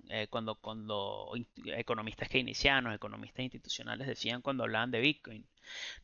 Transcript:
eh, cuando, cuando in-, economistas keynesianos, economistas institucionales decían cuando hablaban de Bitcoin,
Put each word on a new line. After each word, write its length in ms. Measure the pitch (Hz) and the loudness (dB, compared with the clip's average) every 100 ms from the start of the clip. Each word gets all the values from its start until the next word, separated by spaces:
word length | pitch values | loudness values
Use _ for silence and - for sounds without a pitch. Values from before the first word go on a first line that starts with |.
| - | -4
eh, 200 | 110 107 | -4 0
cuando, 240 | 123 110 107 | 0 -2 -4
cuando 760 | - 110 107 104 101 104 101 | -6 -6 -2 -2 0 -4 -4
in-, 140 | 120 120 - - 82 | -4 -6 -8 -4 -2
economistas 520 | 117 110 110 - - | 0 0 0 -4 2
keynesianos, 640 | 135 120 104 143 135 120 | 2 2 4 6 6 4
economistas 480 | 104 107 107 107 - | -2 -6 -8 -8 -4
institucionales 640 | 127 120 - - 113 113 135 | -4 -4 -6 -6 -4 -4 -2
decían 360 | 117 110 123 | 0 0 0
cuando 200 | 139 135 | 0 2
hablaban 260 | 113 110 123 | 2 2 2
de 100 | 117 | 4
Bitcoin, 460 | 143 - - 107 - _ - - - - | 4 2 -6 -12 -14 _ -12 -8 -8 -4